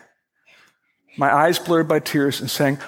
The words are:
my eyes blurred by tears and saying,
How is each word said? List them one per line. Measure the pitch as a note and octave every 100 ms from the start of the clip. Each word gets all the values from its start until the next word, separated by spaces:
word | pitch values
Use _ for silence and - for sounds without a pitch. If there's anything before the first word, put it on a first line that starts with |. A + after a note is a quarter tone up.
| - _ _ _ _ _ _ _ _ _ _ -
my | C#3
eyes | C#3+ D#3+ E3+
blurred | F3 E3 D#3+
by | D#3
tears | - D3+ C#3 C3+
and | C3
saying, | - C#3+ C#3